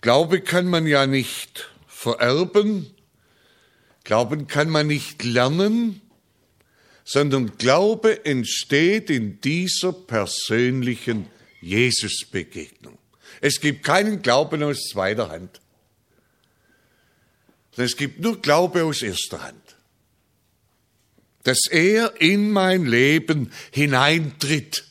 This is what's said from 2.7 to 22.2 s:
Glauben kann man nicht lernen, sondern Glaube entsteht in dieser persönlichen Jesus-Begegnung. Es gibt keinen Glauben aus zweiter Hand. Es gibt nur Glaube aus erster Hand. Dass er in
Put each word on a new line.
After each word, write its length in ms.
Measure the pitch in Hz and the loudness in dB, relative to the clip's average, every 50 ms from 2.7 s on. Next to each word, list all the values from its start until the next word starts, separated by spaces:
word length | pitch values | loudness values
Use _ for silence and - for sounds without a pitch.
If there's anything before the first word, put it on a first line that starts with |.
| 214 190 156 - _ _ _ _ _ _ _ _ _ _ _ _ _ _ _ _ _ _ _ _ _ _ _ | -2 -4 -6 -12 _ _ _ _ _ _ _ _ _ _ _ _ _ _ _ _ _ _ _ _ _ _ _
Glauben 420 | - 107 110 123 - 147 151 143 | 0 0 0 2 0 -2 -6 -6
kann 240 | 147 - 143 151 156 | -4 -2 -2 0 2
man 160 | 160 156 151 | 2 0 2
nicht 380 | 151 147 147 - - - - - | 0 -2 -4 -4 -10 -12 -8 -6
lernen, 760 | 120 117 123 123 131 151 170 196 208 220 233 233 226 196 - _ _ _ _ _ _ _ _ _ _ _ _ _ _ _ _ _ _ _ _ _ | 0 2 2 2 2 2 0 0 2 0 0 -2 -2 -4 -8 _ _ _ _ _ _ _ _ _ _ _ _ _ _ _ _ _ _ _ _ _
sondern 540 | - - 139 147 147 135 135 123 107 - - | -2 0 0 2 2 2 0 0 -2 -6 -2
Glaube 680 | 117 123 135 165 190 208 220 220 220 220 214 - - | 2 2 4 4 4 2 0 2 2 0 0 0 -2
entsteht 840 | - 139 127 117 110 - - - - 143 143 160 180 202 220 220 - | -2 -2 -2 -2 -4 -6 -8 -4 0 0 2 2 2 2 0 -2 -2
in 300 | 151 127 110 104 92 - | -2 -2 -2 -4 -8 -6
dieser 520 | - 131 151 170 180 185 - - - 185 180 | -4 -2 -2 -2 -2 -4 -4 -2 -2 -4 -4
persönlichen 1300 | 185 - - 113 110 101 87 - - - - 110 117 123 123 131 131 123 123 120 - - - 117 107 90 - - _ _ _ _ _ - | -6 -10 -4 -2 -2 -2 -2 -6 -8 -4 -2 0 0 2 0 0 -2 -2 -2 -4 -4 -4 -4 -4 -4 -6 -10 -16 _ _ _ _ _ -10
Jesus-Begegnung. 1300 | 85 95 110 123 127 117 - - 101 - - - _ - 98 82 - - 92 78 - _ _ - - - _ _ _ _ _ _ - - - - | -4 0 2 2 2 0 -2 -4 -6 -6 -8 -10 _ -8 -10 -10 -8 -12 -16 -16 -16 _ _ -20 -20 -20 _ _ _ _ _ _ -20 -18 -4 -2
Es 180 | 143 139 - | -2 -2 0
gibt 240 | - 151 139 143 - | -2 -4 -4 -4 -2
keinen 380 | - 151 190 208 214 214 180 - | 2 2 2 2 0 -4 -2 0
Glauben 400 | 123 120 135 156 147 165 151 147 | 2 2 2 2 0 -2 -4 -2
aus 260 | 147 143 - - - | -2 -4 -4 -8 -8
zweiter 380 | - 104 92 95 107 110 113 85 | -4 -2 -2 -2 -2 -2 -4 -6
Hand. 320 | 78 82 92 90 _ - _ _ _ _ _ _ _ _ _ _ _ _ _ _ _ _ _ _ _ _ _ _ _ _ _ _ _ _ _ _ _ _ _ _ _ _ _ _ _ _ _ _ _ | -6 -14 -14 -16 _ -20 _ _ _ _ _ _ _ _ _ _ _ _ _ _ _ _ _ _ _ _ _ _ _ _ _ _ _ _ _ _ _ _ _ _ _ _ _ _ _ _ _ _ _
Es 220 | - 123 120 - - | -4 -4 -4 -2 -4
gibt 220 | 143 139 139 - | -6 -8 -6 -4
nur 200 | 170 226 226 - | -4 -4 -4 -2
Glaube 440 | - 147 147 160 180 175 180 180 165 | 0 2 4 4 4 2 0 0 0
aus 180 | 160 147 - 127 | 0 -2 -4 -6
erster 400 | 107 90 87 - - - - - | -6 -4 -6 -6 -8 -8 -12 -12
Hand. 340 | - - - _ - - _ _ _ _ _ _ _ _ _ _ _ _ _ _ _ _ _ _ _ _ _ _ _ _ _ _ _ _ _ _ _ _ _ _ | -14 -18 -20 _ -20 -20 _ _ _ _ _ _ _ _ _ _ _ _ _ _ _ _ _ _ _ _ _ _ _ _ _ _ _ _ _ _ _ _ _ _
Dass 240 | 131 127 120 - - | -2 0 0 0 0
er 480 | - 165 165 190 214 220 233 220 - | 2 2 4 4 4 2 2 0 0
in 320 | - | 2